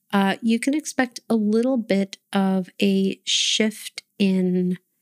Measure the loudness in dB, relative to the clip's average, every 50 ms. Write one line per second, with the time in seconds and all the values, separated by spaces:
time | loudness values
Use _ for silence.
0 | _ -2 0 2 2 2 0 0 0 0 0 2 0 -2 -2 -2 -4 -6 -2 -2
1 | -2 -2 -4 -12 _ -2 0 0 2 2 2 2 2 2 0 -2 0 0 0 0
2 | 0 -2 -6 _ _ -4 0 0 2 2 2 0 -2 -4 _ 0 0 2 2 2
3 | 2 0 -2 -4 -6 -4 -2 -2 0 -2 -2 -2 -4 -6 -8 -8 -16 -16 -16 -16
4 | _ _ _ -2 0 2 2 2 2 0 0 0 0 -2 -4 -6 _ _ _ _